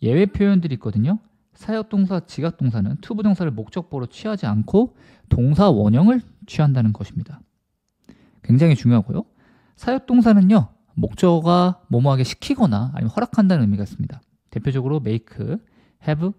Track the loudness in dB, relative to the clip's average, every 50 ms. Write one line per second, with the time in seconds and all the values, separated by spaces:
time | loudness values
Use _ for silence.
0 | -2 0 2 2 0 0 0 0 0 2 2 0 0 -2 -6 -6 -6 -4 -2 -2
1 | 0 0 -2 -4 -6 _ _ _ _ _ _ _ -10 -8 -8 -8 -6 -4 -2 -2
2 | 0 0 -2 -6 -8 -8 -8 -6 -6 -6 -4 -4 -4 -2 -2 -2 -2 -4 -4 -8
3 | -8 -8 -6 -2 0 0 0 0 -2 -4 -6 -8 -10 -10 -10 -12 -10 -8 -10 -10
4 | -10 -10 -12 -12 -10 -8 -8 -6 -4 -4 -2 -2 -2 0 2 2 2 0 -4 _
5 | _ _ _ _ _ _ -2 0 2 2 2 4 4 4 4 4 2 2 4 4
6 | 4 4 4 2 -2 -6 _ _ -20 -8 -2 0 0 2 2 2 0 0 -2 -4
7 | -8 -10 -10 -10 -12 -12 -14 -20 _ _ _ _ _ _ _ _ _ _ _ _
8 | _ -20 -20 _ _ _ _ _ 0 2 2 4 4 4 4 2 2 2 2 2
9 | 2 0 -4 -8 -8 -10 _ _ _ _ _ _ _ _ _ _ -6 -4 -4 -4
10 | -2 2 2 4 4 6 6 6 6 6 4 4 2 0 _ _ _ _ _ -4
11 | -4 -4 -2 0 2 2 2 2 2 2 2 2 2 0 -2 -4 _ -4 -2 0
12 | 2 2 0 0 -2 -4 -6 -8 -8 -6 -2 0 0 0 0 -2 -4 -6 -6 -6
13 | -6 -6 -4 -4 -6 -2 0 2 2 2 2 2 0 0 -2 -2 -6 -8 -8 -10
14 | -10 -10 -12 -16 -20 _ _ _ _ _ -12 -8 -6 -4 -4 -4 -4 -4 -4 -4
15 | -4 -4 -6 -6 -8 _ -14 -12 -10 -8 -8 -10 -12 _ _ _ _ _ _ _
16 | -6 -4 -4 -4 -4 -6 -6